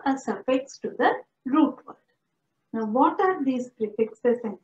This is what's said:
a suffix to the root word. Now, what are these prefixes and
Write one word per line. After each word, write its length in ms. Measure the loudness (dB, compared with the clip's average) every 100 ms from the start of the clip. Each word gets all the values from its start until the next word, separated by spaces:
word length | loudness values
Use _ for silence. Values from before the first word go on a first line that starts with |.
| -2
a 120 | -2
suffix 600 | -4 -4 0 -2 -2 -10
to 120 | -10 0
the 140 | 0 0 -6 _ 0
root 300 | 4 4 0 -16
word. 120 | -20 _ _ _ _ _ _ _
Now, 120 | -6 0
what 340 | 2 2 2
are 220 | 0 0
these 260 | -2 -2 -6
prefixes 720 | -6 -6 -2 -4 0 0 0
and 140 | -4 -10